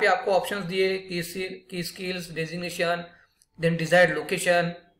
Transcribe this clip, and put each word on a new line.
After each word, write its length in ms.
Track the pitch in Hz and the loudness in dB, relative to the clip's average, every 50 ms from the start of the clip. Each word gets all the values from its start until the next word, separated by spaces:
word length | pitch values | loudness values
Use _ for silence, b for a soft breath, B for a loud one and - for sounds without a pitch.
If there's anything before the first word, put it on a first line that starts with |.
पे 60 | 220 | 4
आपको 240 | 202 185 - - 208 | 4 2 2 2 2
options 340 | 196 175 180 - 208 202 185 | 2 2 2 0 -4 -6 -4
दिए 340 | 165 190 190 190 190 190 185 | -4 0 0 2 2 0 -2
कि 240 | 190 185 180 175 165 | -6 -6 -6 -6 -6
सी-, 480 | - - 190 185 185 185 - - - | -6 -6 -8 -8 -8 -10 -12 -14 -10
कि 120 | 185 175 170 | -8 -8 -8
skills, 480 | - - - 190 180 185 180 170 165 | -8 -8 -10 -8 -6 -6 -6 -8 -10
designation, 720 | 160 156 160 156 160 175 175 175 165 - 175 170 175 170 170 b b b b b b b b _ _ - | -6 -6 -6 -6 -6 -8 -8 -6 -2 0 0 0 0 -2 -4 b b b b b b b b _ _ -2
then 200 | 165 165 170 165 | 0 0 0 0
desired 360 | 165 156 165 180 180 160 156 151 | 0 4 6 6 6 6 4 0
location, 520 | 151 - 185 175 - 185 175 175 170 170 - - - _ _ _ | -2 -2 -2 -2 2 2 2 2 2 0 -4 -8 -16 _ _ _